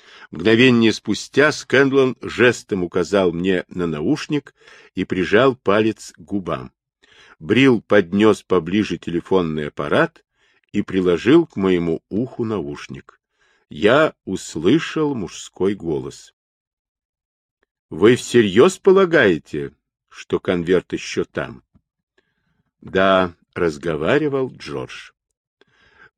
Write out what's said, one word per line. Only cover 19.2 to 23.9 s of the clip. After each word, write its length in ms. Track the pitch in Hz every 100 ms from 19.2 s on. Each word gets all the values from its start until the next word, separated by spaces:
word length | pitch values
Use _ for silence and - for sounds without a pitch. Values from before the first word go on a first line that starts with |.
| 107 80 - 76 71 - _ _ _
что 320 | - - 90
конверт 500 | - 90 82 87 -
еще 320 | 82 - -
там?» 400 | 85 - 65 58 _ _ _ _ _ _ _ _ _ _ _ _
«Да», 500 | 85 92 95 95 90 - _
разговаривал 1000 | - 85 71 82